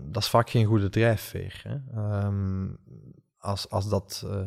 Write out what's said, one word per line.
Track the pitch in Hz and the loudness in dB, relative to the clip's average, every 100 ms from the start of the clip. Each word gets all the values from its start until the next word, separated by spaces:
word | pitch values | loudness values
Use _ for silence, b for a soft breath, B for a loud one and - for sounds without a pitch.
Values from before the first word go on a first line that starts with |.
| 69 | -6
dat | 113 | -4
is | - | 2
vaak | 117 117 | 2 4
geen | 120 107 | 4 6
goede | 110 98 | 4 4
drijfveer, | 110 117 107 - 90 92 - 107 | 4 4 2 -2 -8 -8 -10 -8
hè. | 139 131 113 | -8 -8 -6
Ehm, | 104 101 101 101 95 95 95 - - 127 - - _ _ | -2 0 0 0 0 -2 -4 -8 -16 -20 -20 -20 _ _
als, | 95 98 - | -6 -6 -4
als | 95 101 | -2 0
dat, | 98 - - 101 | 0 -2 -8 -6
eh, | 98 | -4